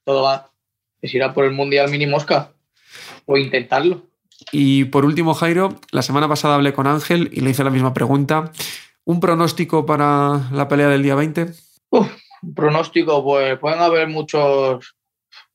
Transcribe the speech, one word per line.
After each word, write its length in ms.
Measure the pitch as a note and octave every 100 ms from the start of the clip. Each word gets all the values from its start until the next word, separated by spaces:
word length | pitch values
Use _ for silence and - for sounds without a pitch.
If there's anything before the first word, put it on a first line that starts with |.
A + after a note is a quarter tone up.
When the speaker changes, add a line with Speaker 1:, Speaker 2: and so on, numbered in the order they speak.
Speaker 1:
todo 200 | - C3+
va, 280 | C3+ C3+ - _ _ _ _ _
es 140 | -
ir 80 | B2+
a 100 | C3
por 120 | C#3
el 80 | C3+
Mundial 380 | C3+ C#3 C#3 C#3+
mini 160 | C#3+ C#3+
mosca 440 | D3 - D3 - _ _ _ _ - - - -
o 100 | C#3
intentarlo. 680 | C3 C3 A#2+ C3+ E3+ F3+ - _ _ _ -
Speaker 2:
Y 360 | D3 C#3 C3+ C3
por 180 | C#3+
último, 300 | C#3+ D#3 E3
Jairo, 440 | D3+ E3+ E3+ F#3+ - -
la 100 | C3+
semana 260 | B2+ C#3 D3+
pasada 280 | D3 D3+ C#3+
hablé 160 | C#3+
con 140 | C#3 C#3
Ángel 440 | D3+ - F3 E3
y 100 | -
le 80 | C3
hice 120 | B2
la 80 | C#3
misma 240 | C3 C3
pregunta. 560 | B2+ A#2+ C#3 C#3 D#3 D#3+ - - - - _
¿Un 160 | - E3+
pronóstico 680 | F3+ E3 E3 D#3+ D#3 D#3+ C#3+
para 600 | D3 D3 C#3+ C#3+ C#3+ B2+
la 140 | C#3 C#3
pelea 220 | C#3+ C#3+
del 140 | C#3
día 120 | C#3
veinte? 340 | C#3 D#3 D3+ E3+ E3 _ _ _
Speaker 1:
Uf, 200 | B3 - - _ -
un 120 | E3+
pronóstico, 680 | D3 D#3 D#3 D#3+ E3+ D#3+ D3
pues 360 | C3+ C#3 C3+ C3
pueden 200 | D3 E3
haber 300 | E3+ E3 D#3+
muchos, 880 | D#3 D3+ D3+ C#3+ C#3 C3+ B2 - _ _ _ _ - _